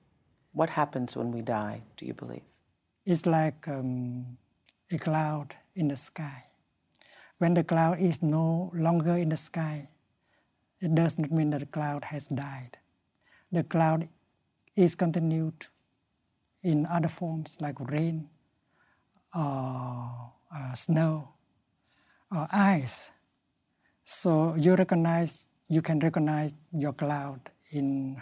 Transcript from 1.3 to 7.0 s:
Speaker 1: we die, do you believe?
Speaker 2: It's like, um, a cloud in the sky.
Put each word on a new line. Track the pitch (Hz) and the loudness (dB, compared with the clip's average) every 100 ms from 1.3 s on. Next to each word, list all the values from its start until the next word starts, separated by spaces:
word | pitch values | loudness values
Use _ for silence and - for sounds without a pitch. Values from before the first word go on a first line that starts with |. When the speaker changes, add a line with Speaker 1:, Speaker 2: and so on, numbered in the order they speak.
Speaker 1:
we | 117 | -4
die, | 117 110 107 110 - - | -4 -4 -4 -8 -12 -14
do | 123 | -12
you | |
believe? | 120 120 117 - _ _ _ _ _ 190 | -10 -12 -14 -16 _ _ _ _ _ 0
Speaker 2:
It's | 165 175 | 0 4
like, | 160 156 151 160 | 4 2 -2 -8
um, | 139 127 127 123 123 123 123 _ _ _ _ - | -6 -4 -4 -4 -8 -10 -16 _ _ _ _ -8
a | 165 | -4
cloud | 165 156 156 151 147 - _ 190 | 0 0 0 -4 -8 -16 _ -2
in | 151 | -2
the | 139 | -2
sky. | - - 151 131 - _ _ _ _ _ | -6 -8 -10 -12 -20 _ _ _ _ _